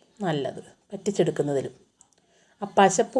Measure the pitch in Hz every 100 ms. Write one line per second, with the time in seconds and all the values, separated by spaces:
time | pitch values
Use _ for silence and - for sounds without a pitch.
0 | _ _ 190 151 127 110 - _ _ 196
1 | 220 202 165 151 147 139 131 - _ _
2 | _ _ _ _ _ _ 202 - 196 190
3 | 220